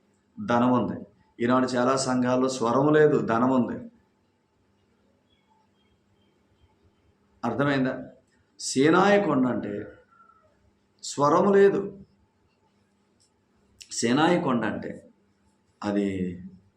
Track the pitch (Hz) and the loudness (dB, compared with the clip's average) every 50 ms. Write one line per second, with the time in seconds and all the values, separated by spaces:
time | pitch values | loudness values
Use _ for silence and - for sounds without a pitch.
0 | _ _ _ _ _ _ _ - 107 101 120 120 123 123 127 120 104 92 92 85 | _ _ _ _ _ _ _ -10 -4 -2 0 2 2 2 2 0 0 -2 -6 -10
1 | - - _ _ _ _ _ - 117 120 127 127 127 - 123 123 123 127 135 131 | -12 -18 _ _ _ _ _ -6 -2 0 0 0 0 0 0 0 0 0 0 0
2 | - 131 127 127 127 123 127 127 127 - 131 - 113 117 117 135 139 151 151 156 | -2 -2 -2 -2 0 0 0 0 0 -2 -2 -2 -2 0 0 2 2 4 4 6
3 | 151 147 135 117 107 101 113 113 123 131 131 127 117 104 - - - - - _ | 4 4 4 2 0 0 0 0 0 2 2 0 0 -2 -4 -10 -12 -16 -20 _
4 | _ _ _ _ _ _ _ _ _ _ _ _ _ _ _ _ _ _ _ _ | _ _ _ _ _ _ _ _ _ _ _ _ _ _ _ _ _ _ _ _
5 | _ _ _ _ _ _ _ 831 831 _ 855 855 880 _ _ 831 807 _ _ _ | _ _ _ _ _ _ _ _ _ _ _ _ _ _ _ _ _ _ _ _
6 | _ _ _ _ _ _ _ _ _ _ _ _ _ _ _ _ _ _ _ _ | _ _ _ _ _ _ _ _ _ _ _ _ _ _ _ _ _ _ _ _
7 | _ _ _ _ _ _ _ _ - 120 110 110 143 143 139 135 131 131 - - | _ _ _ _ _ _ _ _ -6 -6 -2 -2 -2 0 0 0 -2 -2 -4 -6
8 | - - - _ _ _ _ _ _ _ _ - - - - 131 139 156 165 180 | -10 -16 -20 _ _ _ _ _ _ _ _ -14 -10 -6 0 2 4 4 4 4
9 | 190 202 202 202 - 156 143 135 127 123 117 104 - 104 101 104 - - - - | 4 4 4 4 2 2 0 0 0 0 -2 -4 -6 -6 -8 -8 -10 -12 -16 -20
10 | _ _ _ _ _ _ _ _ _ _ _ _ _ _ _ _ _ _ _ _ | _ _ _ _ _ _ _ _ _ _ _ _ _ _ _ _ _ _ _ _
11 | - - - - 143 147 160 180 185 202 196 196 196 196 - - - - - - | -16 -12 -4 0 2 2 4 4 4 4 4 6 6 4 4 2 -6 -8 -12 -16
12 | - _ _ _ _ _ _ _ _ _ _ _ _ _ _ _ _ _ _ _ | -20 _ _ _ _ _ _ _ _ _ _ _ _ _ _ _ _ _ _ _
13 | _ _ _ _ _ _ _ _ _ _ _ _ _ _ _ - - - - - | _ _ _ _ _ _ _ _ _ _ _ _ _ _ _ -20 -20 -14 -8 -6
14 | - 117 123 143 156 175 180 175 175 143 127 117 110 104 90 87 - - - - | -2 -2 0 0 2 2 2 0 0 -2 -2 -2 -2 -4 -6 -8 -10 -12 -12 -14
15 | - - _ _ _ _ _ _ _ _ _ _ _ _ _ - - 104 101 101 | -18 -20 _ _ _ _ _ _ _ _ _ _ _ _ _ -10 -6 -4 -2 -2
16 | 101 98 95 95 92 90 90 90 - - - - _ _ _ | -2 -2 -4 -4 -6 -8 -8 -12 -16 -18 -20 -20 _ _ _